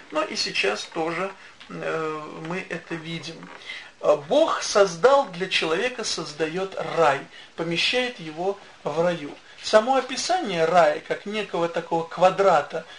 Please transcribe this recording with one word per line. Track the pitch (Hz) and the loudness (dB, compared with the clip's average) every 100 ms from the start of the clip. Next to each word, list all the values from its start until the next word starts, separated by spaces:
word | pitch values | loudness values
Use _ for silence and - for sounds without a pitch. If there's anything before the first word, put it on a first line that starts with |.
| - | -6
но | - | -4
и | - 214 | -2 -4
сейчас | 196 185 202 214 | -4 -2 -2 -2
тоже, | - 170 165 165 196 - - - - | -6 -4 -2 -2 -6 -8 -20 -20 -14
э, | 170 160 160 156 156 151 165 160 | -8 -4 -4 -4 -6 -10 -10 -8
мы | 185 - | -8 -8
это | 170 - 165 | -10 -8 -10
видим. | 160 165 160 160 170 - - - - - | -8 -10 -10 -14 -18 -16 -14 -14 -16 -2
Э, | - 147 147 | 2 2 2
Бог | 285 330 - | 2 4 0
создал | - 214 196 165 240 277 220 | 2 4 4 4 6 6 4
для | 175 185 | -4 -4
человека, | - 165 175 247 247 | -2 0 0 -2 -4
создает | - 185 151 - 156 180 196 - 156 156 | -6 -6 -6 -4 -4 -2 -6 -6 -2 4
рай, | 151 139 - - - - | 4 4 -4 -18 -14 -8
помещает | 165 165 - 247 247 240 | -4 -2 0 0 -2 -6
его | 160 156 190 196 - - | -12 -4 -4 -4 -10 -10
в | 165 151 | -4 0
раю. | 175 165 147 - - - | 0 0 -6 -14 -20 -12
Само | - 214 233 269 | 2 4 4 2
описание | 254 254 - 370 240 170 160 | 0 -4 -2 -2 0 0 4
рая, | 180 151 156 | 6 6 2
как | - 151 202 | -4 -8 -6
некого | 214 190 175 170 | -6 -4 -2 -2
такого | 170 - 165 | -4 -4 -4
квадрата, | 165 - 185 175 196 156 - 160 - | -4 2 4 6 6 4 2 -6 -10